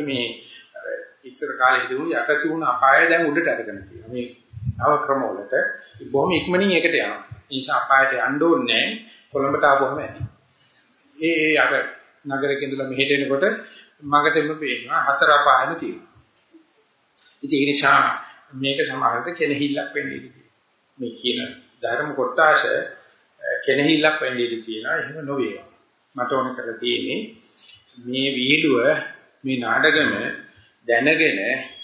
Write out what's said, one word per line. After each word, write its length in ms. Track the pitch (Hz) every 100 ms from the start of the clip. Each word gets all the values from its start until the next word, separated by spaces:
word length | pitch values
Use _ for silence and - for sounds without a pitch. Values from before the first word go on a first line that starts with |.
මේ 240 | 147 127 113 113 - - -
අර 120 | - - - - _
ඉස්සර 300 | 131 - 143
කාලේ 320 | 120 131 127 123
තිබුණු 260 | 131 170
යට 180 | 127 151 147
තිබුණු 300 | 156 165 139
අපාය 420 | 120 135 147 165
දැන් 180 | 165 156
උඩට 220 | 156 160
අරගෙන 320 | 120 107 98
තියෙනවා. 320 | - - 113
මේ 140 | 123 120 - _ - -
නව 180 | - 139 147
ක්‍රම 240 | - 135
වලට 300 | 110 95 101 135 - - - - -
බොහොම 240 | 139 156
ඉක්මනින් 380 | 156 180 180 196
ඒකට 240 | 165 170
යනවා. 240 | 143 101 - - -
ඒ 180 | _ 131
නිසා 200 | 147 127
අපායට 340 | - 135 135
යන්න 280 | 123 120 147
ඕනේ 260 | 165 143 120 113
නෑ. 100 | 170 226 - - _
කොළඹට 380 | 139 139 147
ආවොම 340 | 147 139 131 147
ඇති. 240 | 110 - - - _ _ _ _ _ _ _ 147
ඒ, 160 | 165 165
ඒ 180 | 156 147
අර 140 | 131 139 - - _ _
නගරෙක 420 | 143 135 139 139
ඉඳලා 260 | 135 139 127
මෙහෙට 240 | 131 143
එනකොට 320 | 143 135 139 208 214 - - - _
මගටම 480 | 143 147 156 156 151
පේනවා 460 | 156 135 117 127 160
හතර 280 | - 170 156
අපායම 400 | 143 147 127 135
තියෙනවා. 380 | 165 - - - _ _ _ _ _ _ _ _ _ _ _ _ _
ඉතින් 160 | 139 143
ඒ 80 | 143
නිසා 320 | 143 143 135 - - - - _
මේක 280 | 131 135 139
සමහරවිට 560 | 131 135 123 117 175 170
කෙනහිල්ලක් 540 | 147 143 143 139 -
වෙන්න 220 | 143 135
ඉඩ 140 | 131 127
තියෙනවා. 240 | - _ _ _ _ _ -
මේ 140 | 117
කියන 280 | - 123 123 123 - _ _
ධර්ම 340 | 117 123 147
කොටාශ, 520 | 131 127 - 156 - -
අ, 800 | - - - _ _ _ _ - 127
කෙනහිල්ලක් 540 | - 143 151 156 156 -
වෙන්න 200 | 127 123
ඉඩ 160 | 117 113
තියෙනවා. 360 | 113 110 127 160
එහෙම 300 | 135 156 139
නොවේවා. 420 | 139 110 - - _ _ _ _ 131
මට 140 | 123
ඕන 160 | 135 123
කරලා 240 | 123 117 107
තියෙන්නේ 420 | 120 113 - 180 220 - _ - - - _ 123
මේ 300 | 120 127 139
විහිළුව, 460 | 127 127 151 160 120 131 151 - - _ _
මේ 140 | 135 127
නාටකම 540 | 113 127 156 156 127 107 123 - - _ _ _ 117
දැනගෙන 500 | 117 143 160 151 98 110 135 - -